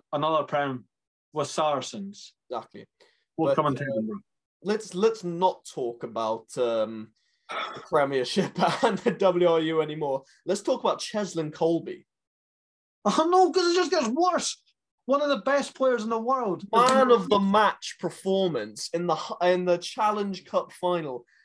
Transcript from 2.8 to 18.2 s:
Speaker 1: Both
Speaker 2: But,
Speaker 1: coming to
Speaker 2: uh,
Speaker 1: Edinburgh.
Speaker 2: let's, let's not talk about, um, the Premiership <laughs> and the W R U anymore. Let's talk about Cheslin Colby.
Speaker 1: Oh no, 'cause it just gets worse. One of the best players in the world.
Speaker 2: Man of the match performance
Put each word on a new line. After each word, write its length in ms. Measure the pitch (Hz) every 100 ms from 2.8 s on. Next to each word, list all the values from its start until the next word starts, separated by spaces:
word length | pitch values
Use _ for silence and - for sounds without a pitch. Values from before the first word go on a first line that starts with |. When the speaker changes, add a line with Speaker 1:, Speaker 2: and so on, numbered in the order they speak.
| - _ _ _ _ -
Speaker 1:
Both 140 | 156
Speaker 2:
But, 60 | 139
Speaker 1:
coming 200 | 147 131
to 80 |
Speaker 2:
uh, 100 | 143
Speaker 1:
Edinburgh. 260 | 110 110 101 - _ _ _
Speaker 2:
let's, 300 | 180 214 -
let's 300 | 180 220 220
not 420 | 175 170 185 - -
talk 380 | - 120 117
about, 520 | 120 113 110 113 - -
um, 520 | 120 113 110 110 110 _ _ _ - - -
the 80 | - -
Premiership 640 | 156 139 135 123 208 156 -
<laughs> 240 | 170 147
and 160 | 226 196
the 100 | 233
W 360 | 165 190 175 175
R 120 | 165
U 220 | 160 160
anymore. 400 | 151 156 143 135 - _ 160
Let's 160 | 202
talk 200 | - 262
about 180 | 202 -
Cheslin 520 | - 214 190 165 151
Colby. 540 | - 165 165 - - _ _ _ _ _ _ _ _ _ _ 202
Speaker 1:
Oh 220 | 247 320
no, 240 | 370 370
'cause 200 | 370 349
it 40 | 349
just 140 | 330
gets 180 | 349 226
worse. 540 | 285 359 330 - - _ _ _ _ -
One 140 | 277
of 60 | 294
the 80 | 262
best 360 | 262 277 262
players 300 | - 262 240
in 60 | 220
the 100 | 226
world. 440 | 233 262 220 160 -
Speaker 2:
Man 380 | 226 254 262 254
of 180 | 226 175
the 120 | 202
match 560 | 196 208 202 - - -
performance 880 | 170 -